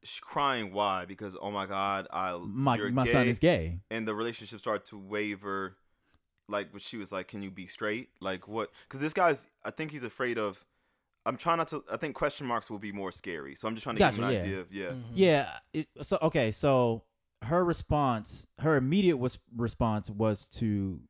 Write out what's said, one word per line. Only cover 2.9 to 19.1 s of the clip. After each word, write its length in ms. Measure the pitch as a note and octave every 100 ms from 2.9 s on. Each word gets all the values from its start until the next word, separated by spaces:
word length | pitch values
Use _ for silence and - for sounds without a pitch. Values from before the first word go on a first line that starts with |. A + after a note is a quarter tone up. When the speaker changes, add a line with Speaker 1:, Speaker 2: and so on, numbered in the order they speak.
Speaker 2:
my 140 | B2 A#2+
son 200 | A#2+ A#2+
Speaker 1:
gay," 40 |
Speaker 2:
is 100 | A#2
gay. 400 | D#3 D3 E2 E2+ -
Speaker 1:
and 140 | A2+ A2
the 60 | G#2
relationship 440 | A#2 A#2 G#2+ A2
started 240 | A#2 G#2 -
to 100 | G#2+
waver. 800 | F#2+ G#2 G#2+ G2+ G2+ G2 F#2+ F#2+ _ _ _ _ _ _ _
Like, 240 | G#2 G2+
but 80 | G2+
she 160 | - A#2
was 140 | F#2+
like, 140 | F#2+ F#2
"Can 120 | G#2+
you 80 | G2
be 160 | F#2 F2+
straight?" 420 | - G#2+ A2 C3 _
Like, 280 | F#2+ F#2 F#2+
what? 220 | G#2+ G#2+ - -
'Cause 100 | C3+
this 140 | D3
guy's, 340 | E3+ F3 C#3 - _
I 60 | -
think 200 | - D#3
he's 120 | D3
afraid 340 | A#2+ - B2 A#2
of, 280 | G#2+ F#2 _ _ _ _ _ _ -
I'm 120 | B2
trying 220 | E3+ E3+
not 80 | D#3+
to, 160 | D3+ -
I 60 | F#2
think 180 | D#3+ B2+
question 300 | D3 - C3+
marks 220 | A#2 -
will 100 | G#2
be 120 | G#2
more 200 | G2+ F#2+
scary. 420 | - - E2+ C#2 C#2
So 120 | A2
I'm 80 | A2+
just 80 |
trying 120 | G#2+ A#2
to 40 |
Speaker 2:
Gotcha, 180 | F#3 G#2+
Speaker 1:
give 60 | G2+
him 40 |
an 60 | G2+
Speaker 2:
yeah. 60 |
Speaker 1:
idea 180 | F2+ F#2+
of, 140 | F2+
yeah. 120 | G2 F#2
Speaker 3:
Mm-hmm. 240 | B2+ A#2
Speaker 2:
Yeah. 360 | A#2+ F#3+ D3+ A2+ B1 _
It, 160 | D3+ D#3 -
so, 160 | C#3+ -
okay. 280 | D#3+ D#3+ A2+
So 520 | G#2+ D3 C3 B2 A2+ - _ _ _
her 200 | A2 E3+
response, 840 | F3 D#3+ - D3 C#3 A2+ G#2+ - - -
her 160 | D3+ D3+
immediate 420 | C3 F3+ F#3+